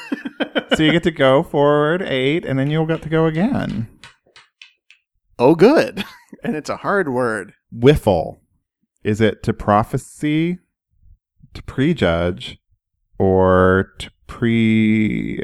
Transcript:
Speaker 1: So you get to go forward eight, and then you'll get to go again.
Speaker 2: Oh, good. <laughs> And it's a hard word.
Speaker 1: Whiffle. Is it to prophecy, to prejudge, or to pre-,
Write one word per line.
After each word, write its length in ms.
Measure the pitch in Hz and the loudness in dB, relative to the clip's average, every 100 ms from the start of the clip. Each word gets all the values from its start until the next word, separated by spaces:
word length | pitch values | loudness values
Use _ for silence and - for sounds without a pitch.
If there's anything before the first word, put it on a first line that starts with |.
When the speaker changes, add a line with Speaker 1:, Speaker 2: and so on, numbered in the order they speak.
| - - - - - - - 262 | -10 -10 -10 -8 -6 -6 -6 -2
Speaker 1:
So 80 | |
you 80 | 156 | 0
get 120 | 165 | 2
to 80 | 175 | -2
go 300 | 156 135 139 | 0 2 2
forward 600 | 170 151 143 147 151 180 | 2 0 2 2 0 -2
eight, 420 | 185 135 131 160 | -4 -2 -2 -2
and 160 | - 135 | -4 -4
then 100 | 139 | -2
you'll 160 | 156 160 | -2 -2
get 160 | 160 | -4
to 60 | 151 | -4
go 180 | 160 160 | -2 0
again. 600 | 160 220 104 90 - 113 - - _ _ - _ _ - _ _ _ _ _ _ - | 0 -2 -2 -4 -6 -8 -12 -20 _ _ -20 _ _ -20 _ _ _ _ _ _ 0
Speaker 2:
Oh, 160 | 123 165 | 2 6
good. 480 | 208 294 120 202 - | 6 4 0 -4 -12
<laughs> 40 | - _ - | -14 _ -12
And 120 | - 156 | -8 -8
it's 140 | 139 | -6
a 80 | 101 | -8
hard 320 | 147 196 156 | -4 -2 -2
word. 440 | 123 123 107 90 - _ | -2 -2 -2 -8 -16 _
Speaker 1:
Whiffle. 680 | 117 123 151 110 87 - - _ _ _ _ _ _ | 2 4 4 4 0 -2 -10 _ _ _ _ _ _
Is 160 | - 107 | -6 0
it 200 | 110 - | 0 0
to 100 | - | -6
prophecy, 1080 | 107 - 104 117 135 - - 151 151 170 180 _ _ _ _ _ - _ _ - - | -4 0 2 0 -6 -10 -8 -4 -2 -2 -6 _ _ _ _ _ -20 _ _ -20 -20
to 80 | |
prejudge, 960 | - - 143 160 92 85 87 92 - - _ _ _ _ _ - | -12 -2 -2 0 0 0 -2 -4 -12 -20 _ _ _ _ _ -2
or 760 | 95 92 92 92 92 92 95 - | 2 4 4 4 4 2 0 -8
to 120 | - _ - | -20 _ -18
pre-, 1120 | - 117 117 110 110 107 110 107 57 53 - | -6 -2 0 2 2 2 2 0 -2 -6 -6